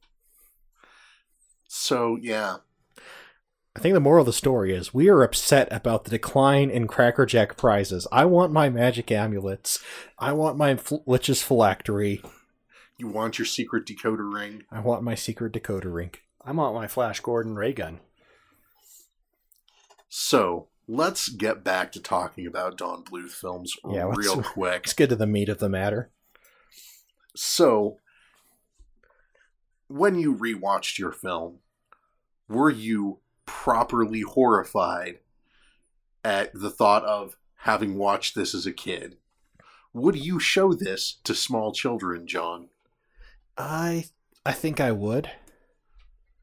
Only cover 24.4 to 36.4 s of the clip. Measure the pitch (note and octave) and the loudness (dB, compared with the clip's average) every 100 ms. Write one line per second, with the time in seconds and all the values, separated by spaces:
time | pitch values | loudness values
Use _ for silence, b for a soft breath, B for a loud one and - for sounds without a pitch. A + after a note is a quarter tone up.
24.4 | - - F#2 F2+ - - C#3 A2 G#2+ G#2 | -2 -4 -2 -2 -2 2 2 4 0 0
25.4 | G2+ G2+ G2+ F#2+ G2 G#2+ B2 _ _ B | 0 -2 -2 0 -2 -2 -6 _ _ B
26.4 | B B B B B B B _ _ - | B B B B B B B _ _ -10
27.4 | - - D#3+ A2 G#2 - b b b b | -4 4 4 4 2 -4 b b b b
28.4 | b b _ _ - _ _ _ _ _ | b b _ _ -20 _ _ _ _ _
29.4 | _ _ _ _ - C#3 G3+ F3+ D3+ A2+ | _ _ _ _ -14 0 2 4 2 0
30.4 | A#2 G2+ G2 F#2+ - - F2+ - F#2+ E2+ | -2 -4 0 0 -2 -6 -8 -8 -6 -6
31.4 | E2+ F2 _ _ _ b b b b _ | -8 -14 _ _ _ b b b b _
32.4 | - A2 D3+ A#2 A2 G#2+ G2+ G2 _ _ | -6 2 2 2 -2 -2 -2 -6 _ _
33.4 | - - - A#2+ A#2+ A#2+ A2 A2 G#2 - | -18 -6 0 0 2 2 0 -2 -2 2
34.4 | B2 G#2 - G#2 F2 F2 F2+ F2 _ _ | 4 4 2 -2 -2 -2 -8 -14 _ _
35.4 | _ _ _ _ _ _ _ _ A2 G2 | _ _ _ _ _ _ _ _ -2 -2